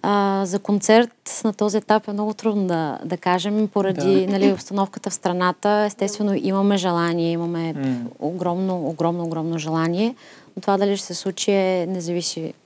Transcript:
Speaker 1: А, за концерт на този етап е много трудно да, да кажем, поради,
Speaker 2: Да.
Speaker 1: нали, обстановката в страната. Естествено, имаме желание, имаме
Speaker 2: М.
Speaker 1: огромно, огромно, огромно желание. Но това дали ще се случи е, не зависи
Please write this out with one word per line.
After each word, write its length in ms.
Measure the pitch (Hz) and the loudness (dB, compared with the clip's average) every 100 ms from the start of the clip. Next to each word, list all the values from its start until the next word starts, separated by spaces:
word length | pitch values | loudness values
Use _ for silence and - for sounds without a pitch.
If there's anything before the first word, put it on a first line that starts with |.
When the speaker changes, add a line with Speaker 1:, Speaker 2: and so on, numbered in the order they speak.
Speaker 1:
А, 400 | 170 202 196 196 196 | 2 2 2 0 0
за 120 | 196 | -2
концерт 800 | 196 208 - 220 240 _ - - | 0 2 6 6 6 _ -10 -4
на 80 | 220 | -4
този 240 | 202 208 208 | 0 0 0
етап 320 | 208 214 214 | 2 0 0
е 40 | |
много 220 | 202 214 | -4 -4
трудно 320 | 208 226 208 190 | -2 -2 0 0
да, 320 | 170 156 - | 0 -2 -4
да 120 | - 175 | -6 -4
кажем, 520 | - 180 196 208 214 | 0 0 0 0 0
поради, 580 | 208 190 185 185 190 190 | 2 0 0 4 4 4
Speaker 2:
Да. 60 | |
Speaker 1:
нали, 200 | 196 196 | 4 4
обстановката 580 | 190 - 196 196 - - | 2 -2 -2 -2 -4 -6
в 40 | |
страната. 540 | - 185 180 180 180 208 208 208 | -4 -2 0 0 0 0 2 0
Естествено, 480 | - 196 202 208 | -2 -4 -2 -2
имаме 420 | 196 190 190 196 196 | 0 0 2 2 2
желание, 540 | 180 170 170 170 165 | 2 0 0 0 0
имаме 420 | 170 170 170 165 | -2 -2 -4 -4
Speaker 2:
М. 240 | 147 135 123 117 - | -4 -2 -4 -6 -6
Speaker 1:
огромно, 680 | 147 180 175 175 190 185 147 | -6 -4 -2 -2 -2 -2 -4
огромно, 360 | 160 165 175 | 0 0 0
огромно 340 | 170 165 160 165 | -4 -4 -4 -4
желание. 560 | 151 160 165 175 220 254 - - - - | -2 -2 0 0 -2 -4 -18 -20 -16 -8
Но 40 | |
това 140 | 196 196 | -2 0
дали 180 | 202 196 | 2 -2
ще 100 | - | -4
се 80 | |
случи 360 | 175 196 180 - | -6 -6 -4 0
е, 340 | 196 185 185 175 | 2 2 0 -2
не 140 | 185 | -4
зависи 540 | 170 175 170 - 160 - | -4 -4 -4 -4 -8 -12